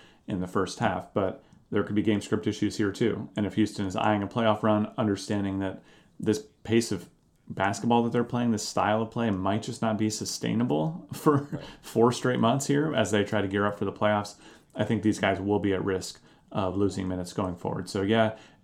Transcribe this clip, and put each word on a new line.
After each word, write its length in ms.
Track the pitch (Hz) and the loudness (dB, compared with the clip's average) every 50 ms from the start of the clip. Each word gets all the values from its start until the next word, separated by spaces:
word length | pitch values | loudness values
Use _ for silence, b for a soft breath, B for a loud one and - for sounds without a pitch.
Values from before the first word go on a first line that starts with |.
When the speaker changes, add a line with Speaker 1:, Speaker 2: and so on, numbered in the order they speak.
| B B B B B - | B B B B B -6
Speaker 1:
in 120 | 113 90 | -6 -4
the 60 | 90 | -4
first 340 | 90 - 101 95 90 - - | -2 0 -2 -2 -2 -2 -2
half, 340 | 123 104 92 90 - - - | -2 -2 -2 -4 -6 -4 -2
but 280 | 104 98 92 - - b b b b b - | -2 -2 -2 -4 -8 b b b b b -4
there 120 | 107 104 | -2 -2
could 140 | 101 - 104 | 0 0 0
be 60 | 107 | 0
game 180 | 95 110 107 101 | 2 2 2 0
script 260 | - - - 101 - | 0 -2 -2 -2 0
issues 300 | 110 101 - 104 101 - | -2 -2 0 -2 -2 0
here, 160 | - 107 98 | 0 -2 0
too. 380 | 95 - 120 107 - 104 117 - - | 0 0 0 0 0 -2 -8 -8 -4
And 100 | 107 104 | -2 -2
if 80 | 92 - | 0 2
Houston 320 | 110 107 98 - - 101 | 2 0 0 0 -4 -6
is 100 | 92 90 | -4 -2
eyeing 260 | 113 113 107 107 101 | 0 2 2 2 2
a 60 | 101 95 | 0 -2
playoff 340 | - 123 113 110 107 - | -2 0 2 2 2 2
run, 300 | - 110 107 107 107 - - - | 2 2 2 2 2 -2 -2 -2
understanding 600 | 113 107 101 95 - - 107 101 98 98 95 98 | 0 0 0 -2 -2 -4 -2 -2 -2 -2 -2 -2
that 220 | 98 95 92 - b b b b b b b b | -4 -4 -6 -10 b b b b b b b b
this 240 | - 107 104 107 - - _ _ | 0 0 0 0 -2 -12 _ _
pace 300 | - - 110 117 113 - | -2 2 2 2 2 0
of 160 | 104 87 - - _ _ _ _ _ _ _ - | -4 -6 -6 -12 _ _ _ _ _ _ _ -10
basketball 560 | - - 95 101 98 - - 120 117 120 117 | -4 -2 0 0 0 0 2 4 4 4 4
that 80 | 117 | 2
they're 100 | 120 120 | 0 0
playing, 300 | 120 - - 120 120 120 | 0 0 -2 0 0 2
this 140 | 110 104 - | 0 0 -2
style 360 | - - 98 92 101 107 110 | -2 -2 0 2 2 2 2
of 80 | 113 107 | 0 -2
play, 200 | - 120 117 113 | -2 -2 0 0
might 320 | 98 92 92 98 104 107 | 0 0 0 0 0 -2
just 200 | - - 113 - | -2 -4 -6 -2
not 160 | 117 113 110 101 | -2 -2 0 0
be 100 | 107 110 | 0 -2
sustainable 1000 | 107 - 104 - - - - 113 110 113 120 123 147 151 156 160 165 180 - - | -2 -4 -6 -6 -6 -4 -2 -2 0 0 0 0 0 0 0 -2 -4 -8 -12 -12
<laughs> 40 | |
for 360 | - - - 160 143 139 143 - | -6 0 2 4 4 4 0 -2
Speaker 2:
Right. 120 | - - B B B B | -10 -10 B B B B
Speaker 1:
four 300 | B - - 113 117 123 | B -2 2 4 4 4
straight 260 | 120 - - 127 123 123 | 4 2 0 0 2 2
months 300 | 113 117 127 135 - - | 4 2 2 2 2 2
here 260 | 143 143 151 160 147 | 2 2 2 0 2
as 160 | - 107 98 | 0 0 2
they 140 | 107 104 98 | 2 0 2
try 160 | - 110 104 | 2 0 0
to 80 | 98 95 | 0 0
gear 180 | 98 101 101 | 2 2 2
up 120 | 104 104 - | 2 0 -2
for 60 | 107 | -4
the 80 | 98 | -4
playoffs, 440 | - - 107 104 107 104 104 - - B B B B B B B - | -2 0 2 2 2 2 -2 -4 -12 B B B B B B B -4
I 80 | - 107 | -2 0
think 180 | - 117 104 | 0 0 2
these 160 | 95 107 92 - | 2 2 2 2
guys 220 | 104 98 95 90 | 2 2 2 2
will 180 | 95 101 104 101 | 2 2 2 2
be 140 | 95 101 | 2 2
at 120 | 95 90 - | 0 0 0
risk 360 | 98 95 92 - - - - b b b b b b | 0 -2 -2 -4 -8 -14 -16 b b b b b b
of 240 | - - 98 92 90 | -4 -2 -2 0 0
losing 320 | 98 104 98 90 98 95 92 | 2 0 0 0 -2 -4 -4
minutes 240 | 90 90 90 - | -4 -4 -6 -6
going 240 | - - 98 90 87 | -4 -4 -4 -4 -4
forward. 320 | 87 - - - - - - | -6 -6 -6 -6 -6 -8 -6
So, 140 | - 101 | -4 -2
yeah, 340 | 98 98 110 113 110 107 - B B B B B | 0 2 4 4 4 2 0 B B B B B